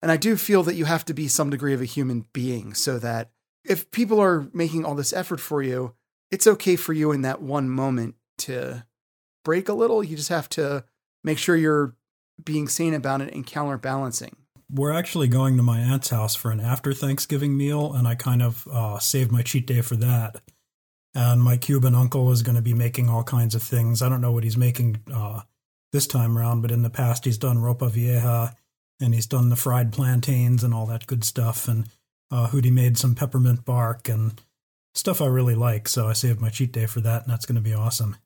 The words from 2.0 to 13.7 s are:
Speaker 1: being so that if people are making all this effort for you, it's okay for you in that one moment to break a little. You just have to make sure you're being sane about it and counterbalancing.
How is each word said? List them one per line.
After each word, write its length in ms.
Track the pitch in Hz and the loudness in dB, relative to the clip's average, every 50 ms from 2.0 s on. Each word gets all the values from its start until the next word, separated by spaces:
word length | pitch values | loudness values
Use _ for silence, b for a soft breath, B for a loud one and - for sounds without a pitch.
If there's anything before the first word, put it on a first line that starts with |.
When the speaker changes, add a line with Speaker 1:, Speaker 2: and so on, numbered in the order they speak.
| 139 127 127 120 113 _ _ | -4 -2 -2 -4 -6 _ _
Speaker 1:
being 400 | 135 123 131 123 117 95 92 110 | -6 -4 -4 -4 -6 -8 -8 -6
so 240 | - - - 131 120 | -4 -4 -2 -4 -4
that 320 | 110 117 117 113 117 - _ _ _ _ _ _ _ | -4 -4 -6 -6 -6 -8 _ _ _ _ _ _ _
if 280 | - 196 185 - _ | -2 -2 -2 -2 _
people 300 | - - 240 202 226 214 | -2 -2 0 2 4 4
are 260 | 202 190 175 160 139 135 - | 6 4 4 2 -2 -6 -4
making 320 | 170 170 160 156 165 156 | -4 -4 -2 -2 -4 -4
all 100 | 151 143 | -4 -4
this 180 | 143 139 - - | -4 -4 -4 -2
effort 260 | - 180 - 180 143 | -4 -4 -4 -8 -8
for 220 | - - 156 147 | -6 -4 -4 -2
you, 320 | 139 131 127 127 127 123 120 _ _ _ _ _ _ _ | -2 -2 -4 -4 -6 -6 -10 _ _ _ _ _ _ _
it's 160 | - 190 - 220 | -4 4 4 4
okay 280 | 208 208 - 202 180 | 4 4 2 0 0
for 180 | 170 - - 165 | 0 0 -4 -2
you 180 | 156 151 151 | 0 2 2
in 100 | 151 139 | 2 0
that 200 | 131 131 131 - | 0 -2 -4 -6
one 280 | - 135 139 147 139 131 | -8 -6 -4 -2 -2 -2
moment 460 | 127 131 135 135 131 123 117 - - _ _ _ _ _ | -2 -2 -2 -2 -2 -2 -4 -6 -8 _ _ _ _ _
to 460 | - - 131 123 131 131 131 120 117 _ _ _ _ _ _ _ _ _ _ _ _ | -10 -8 -8 -8 -8 -8 -10 -12 -14 _ _ _ _ _ _ _ _ _ _ _ _
break 260 | 156 160 180 190 - | -2 0 0 0 -2
a 40 | 208 | 0
little. 300 | 202 226 233 233 220 214 | 0 2 2 2 0 0
You 120 | 160 160 147 | -2 -6 -8
just 120 | 151 - | -6 -2
have 200 | 180 165 143 - | -2 -4 -4 -4
to 340 | - - 151 143 143 139 123 _ _ _ _ _ _ _ _ | -4 -4 -2 -2 -2 -6 -8 _ _ _ _ _ _ _ _
make 140 | 165 156 151 | -4 -2 -2
sure 180 | - - 175 | 2 2 2
you're 400 | 165 160 156 151 147 143 131 117 _ _ _ _ _ _ _ _ _ 160 | 4 4 4 2 2 0 -2 -4 _ _ _ _ _ _ _ _ _ -12
being 240 | - 151 151 147 135 | -6 -4 -4 -4 -4
sane 260 | - - 165 165 160 | -4 -2 -2 -2 -2
about 280 | 151 127 139 135 135 | -2 -2 -2 -2 -2
it 120 | 139 - - | -4 -6 -8
and 120 | - 127 | -12 -12
counterbalancing. 920 | - - 151 147 143 | -10 -6 -6 -4 -4